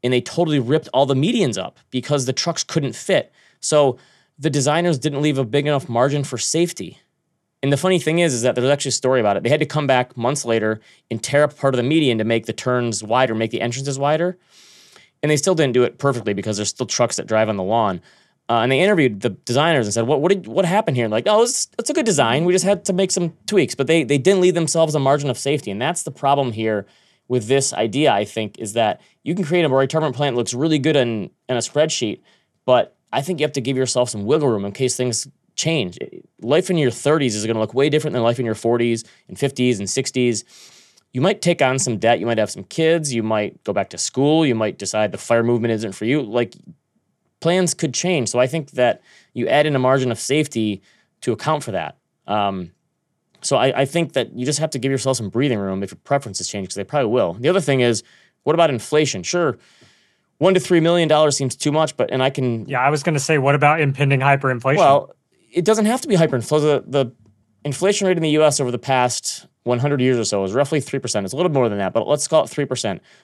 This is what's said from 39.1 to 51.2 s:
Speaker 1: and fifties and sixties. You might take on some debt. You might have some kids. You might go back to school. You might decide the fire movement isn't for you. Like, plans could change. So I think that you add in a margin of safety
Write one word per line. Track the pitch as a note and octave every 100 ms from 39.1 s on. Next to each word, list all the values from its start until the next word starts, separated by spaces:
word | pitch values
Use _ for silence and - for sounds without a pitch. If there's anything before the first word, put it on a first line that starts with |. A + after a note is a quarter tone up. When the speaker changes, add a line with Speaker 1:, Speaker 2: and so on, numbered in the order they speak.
| _ _
Speaker 1:
and | F#2
fifties | B2 - B2 G#2+
and | G2
sixties. | - - C3 B2 A2 - - - - _ _ _
You | B2+
might | C#3 G#3
take | F3 E3+
on | C3+ C3
some | B2 G#2
debt. | A2+ A2
You | A2+
might | A2+
have | G#2
some | -
kids. | F#2+ - D#3+ E3 D3
You | A#2+
might | A2 A2 G#2 -
go | -
back | G2+ F#2+
to | F2
school. | - - C#3+ D#3+
You | D3+ A2+
might | A2 -
decide | G2 G#2+ G#2+
the | F#2
fire | - A#2
movement | A#2 A#2+ A#2
isn't | A2 G#2+
for | F#2+ A2
you. | D3
Like, | A2 A#2 A#2+ - - - _ _ _ _ _ _
plans | D#3+ F#3 F3+
could | - D#3
change. | - F3+ E3+ A2+
So | B2
I | B2+
think | D#3+ C#3
that | B2 B2 - _ - _
you | B2 A2+
add | C#3 D3+
in |
a | C#3
margin | B2+ C3 B2+
of | A2+
safety | - D3 D3 A#2 G#2+ G2 _ _ _ _